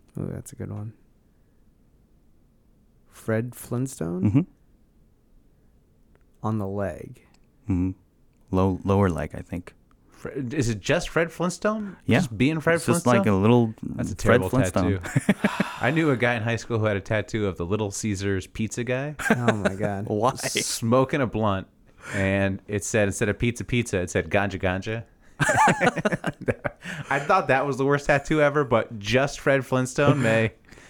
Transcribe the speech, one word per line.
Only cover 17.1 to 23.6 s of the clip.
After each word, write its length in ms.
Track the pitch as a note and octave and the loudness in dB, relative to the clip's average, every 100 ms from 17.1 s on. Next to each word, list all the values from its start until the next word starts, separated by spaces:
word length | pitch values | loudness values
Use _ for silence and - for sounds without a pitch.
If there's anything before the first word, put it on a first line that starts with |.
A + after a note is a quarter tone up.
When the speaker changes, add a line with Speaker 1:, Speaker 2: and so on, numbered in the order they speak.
| A2 - A2+ G2+ | -2 -2 -2 -2
Speaker 3:
of 100 | E2+ | -2
the 80 | F2 | -2
Little 240 | G#2+ G#2 | -2 -2
Caesars 560 | - A2 F#2+ G2 F#2+ - | -4 -4 -2 0 -2 -4
pizza 380 | - A2 - | -6 -6 -4
guy. 320 | A#2 B2+ C#3+ D3 - | -4 -4 -4 -6 0
Speaker 1:
Oh, 240 | B2+ A#2+ A2 | 2 2 0
my 180 | F#2+ | -2
God. 300 | G2 G#2 G2 | -2 -4 -4
Speaker 2:
<laughs> 40 | G#2+ | -4
Why? 240 | G#2+ A#2+ | 0 0
Speaker 3:
Smoking 880 | - B2+ G#2 - - A2+ B2+ C3 D3 | 0 -4 -4 -4 -4 2 2 2 0
a 60 | A#2 | -2
blunt, 400 | G#2+ G#2+ F#2+ - _ _ _ - | -2 -2 -2 -6 _ _ _ -8
and 460 | G2+ F#2+ G2 G2 F#2+ - | 0 2 2 2 -2 -4
it 160 | G#2 | -6
said, 240 | - A2+ G2+ | 0 2 2
instead 200 | F#2 G#2+ | 2 -2
of 100 | G2+ | 0
pizza, 260 | A#2+ - | -2 -2